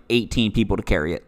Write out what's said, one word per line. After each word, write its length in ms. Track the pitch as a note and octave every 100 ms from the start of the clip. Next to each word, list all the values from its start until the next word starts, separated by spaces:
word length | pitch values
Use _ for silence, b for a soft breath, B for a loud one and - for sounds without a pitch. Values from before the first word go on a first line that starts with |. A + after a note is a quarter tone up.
| -
eighteen 420 | A#2+ G#2+ - A2
people 240 | A2+ G#2 G2
to 60 |
carry 320 | - F#2 D#2
it. 100 | E2+